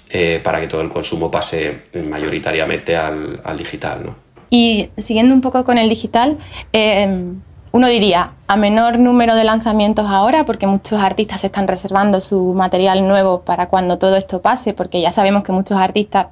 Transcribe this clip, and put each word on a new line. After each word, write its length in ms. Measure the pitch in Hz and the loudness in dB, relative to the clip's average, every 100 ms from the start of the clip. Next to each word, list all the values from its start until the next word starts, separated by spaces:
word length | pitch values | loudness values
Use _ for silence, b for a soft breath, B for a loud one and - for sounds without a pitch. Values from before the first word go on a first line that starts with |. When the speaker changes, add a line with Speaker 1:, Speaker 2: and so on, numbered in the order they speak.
| B | B
Speaker 1:
eh, 300 | 92 85 82 | -2 -2 -2
para 180 | - 80 | -2 -4
que 80 | 80 | -4
todo 120 | 80 | -6
el 80 | 82 | -6
consumo 400 | - 80 85 82 | -6 -6 -4 -4
pase 540 | 82 - 82 76 73 - 87 78 | -4 -4 -4 -6 -8 -12 -10 -8
mayoritariamente 880 | 76 78 78 - 80 78 76 - 82 | -6 -6 -6 -4 -4 -2 -4 -2 -2
al, 440 | 78 76 76 80 | -2 -6 -10 -10
al 120 | - 76 | -10 -10
digital, 500 | - - 78 73 - | -10 -10 -8 -8 -12
¿no? 100 | - _ _ - | -16 _ _ 0
Speaker 2:
Y 400 | 240 233 214 - - | 2 2 0 -4 -8
siguiendo 380 | - 220 247 | -4 2 4
un 60 | 262 | 4
poco 240 | 254 254 | 2 -2
con 120 | 254 240 | 0 2
el 120 | 220 | 2
digital, 500 | 220 214 226 269 294 B B B | -2 -2 0 0 -2 B B B
eh, 360 | 226 214 202 202 185 180 190 - - - | 0 2 2 0 -2 -6 -12 -16 -20 -2
uno 160 | 233 254 | 2 4
diría, 460 | 233 202 175 170 - - | 4 2 2 -2 -6 -2
a 100 | 202 | 0
menor 420 | 208 220 233 233 | 2 2 2 4
número 380 | 247 247 233 226 | 4 4 4 4
de 80 | |
lanzamientos 640 | 220 220 226 214 208 220 208 | 2 2 0 2 2 0 0
ahora, 380 | 196 214 311 285 | 2 2 2 0
porque 200 | 214 196 | -2 0
muchos 340 | 196 - 214 | -2 -2 0
artistas 440 | 196 196 208 190 | 0 0 -4 -4
están 240 | 196 202 190 | -6 -2 -2
reservando 520 | 185 196 190 208 190 | -2 -2 0 2 2
su 340 | - 196 185 | 0 0 0
material 520 | 185 185 185 190 190 190 | 0 0 2 2 2 2
nuevo 360 | 196 190 180 | 4 2 0
para 260 | - 175 180 | -2 -2 0
cuando 300 | 190 180 175 | 0 0 0
todo 180 | 190 190 | 2 2
esto 240 | 190 185 | 0 -2
pase, 320 | 202 254 214 | 0 0 -2
porque 300 | 196 180 180 | -4 -4 -2
ya 100 | 165 | 0
sabemos 320 | 214 196 202 | 2 2 2
que 80 | 196 | 0
muchos 240 | 185 190 196 | -2 0 0
artistas 520 | 190 208 208 196 196 | 0 0 -2 -2 -4